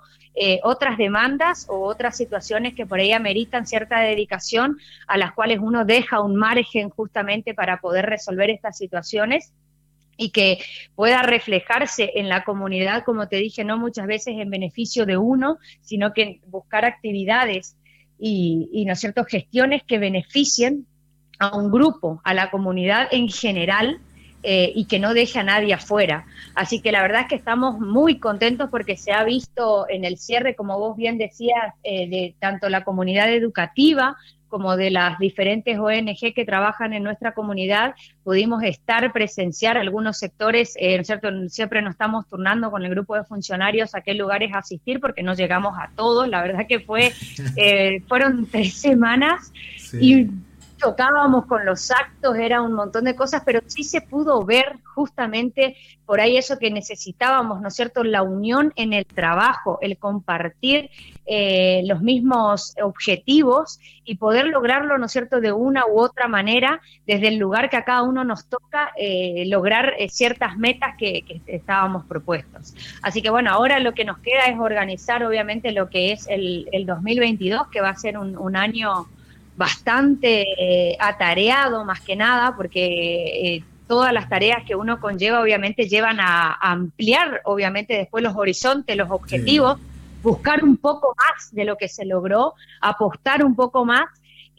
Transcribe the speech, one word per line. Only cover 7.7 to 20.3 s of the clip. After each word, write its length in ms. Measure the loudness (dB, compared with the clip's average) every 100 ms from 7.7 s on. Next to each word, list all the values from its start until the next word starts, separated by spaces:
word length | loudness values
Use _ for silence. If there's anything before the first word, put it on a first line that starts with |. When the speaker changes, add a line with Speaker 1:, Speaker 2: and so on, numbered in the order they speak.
| -2
Speaker 1:
poder 260 | -2 -2 0
resolver 420 | -4 -4 0 0
estas 300 | 0 -6 -10
situaciones 760 | -8 -8 -6 -2 0 -2 -4 _ _ _ _ _ _ -10
y 140 | -4
que 300 | 2 2 2 -4 -16 -14
pueda 280 | 0 2 4
reflejarse 880 | 4 2 2 -2 0 0 0 -2 -2
en 140 | -2 -2
la 160 | -2
comunidad, 580 | -2 -6 -4 -2 -2 -2
como 220 | -2 -4 -2
te 100 | -4
dije, 280 | -4 -4
no 120 | -4 -4
muchas 300 | -4 -6 -6
veces 300 | -6 -6 -8
en 120 | -8
beneficio 540 | -6 -6 -6 -4 -2
de 120 | 0 2
uno, 420 | 2 2 0 -2 -8 -20
sino 320 | -10 -4 -2
que 280 | 0 -2 -4 -14
buscar 380 | -14 -6 -2
actividades 920 | -2 -4 -6 -4 0 0 0 -2 -8 _ _ _ _ -8
y, 500 | -4 0 0 0 -2
y, 120 | -4
¿no 80 | -2
es 80 | -2
cierto?, 240 | -4 -4
gestiones 580 | -4 -4 -2 0 2 0
que 160 | -2 -2
beneficien 880 | 0 -2 -2